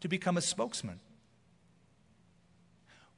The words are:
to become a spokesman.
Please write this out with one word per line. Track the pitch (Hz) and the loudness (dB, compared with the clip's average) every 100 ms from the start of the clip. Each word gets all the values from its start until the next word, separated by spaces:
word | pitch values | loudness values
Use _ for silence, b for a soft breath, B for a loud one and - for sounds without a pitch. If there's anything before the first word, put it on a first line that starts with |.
to | 165 | -2
become | 185 185 175 | 0 2 2
a | |
spokesman. | 175 - 233 - 101 90 - - - - - - - - - - - - - - - - - - - b b | 2 0 -2 -2 -6 -8 -16 -20 -20 -20 -20 -20 -20 -20 -20 -20 -20 -20 -20 -20 -20 -20 -20 -20 -20 b b